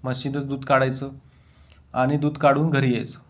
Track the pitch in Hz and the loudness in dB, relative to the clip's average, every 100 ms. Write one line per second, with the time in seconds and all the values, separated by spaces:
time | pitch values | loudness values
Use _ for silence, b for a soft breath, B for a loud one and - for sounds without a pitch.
0 | 127 127 139 139 139 135 131 135 131 131 | -6 -6 -4 -6 -6 -8 2 2 2 -2
1 | 135 135 b b b b b b _ 123 | -10 -12 b b b b b b _ 0
2 | 131 147 147 151 147 139 165 139 135 117 | 0 2 -2 2 4 4 2 2 2 0
3 | - - - | -4 -14 -20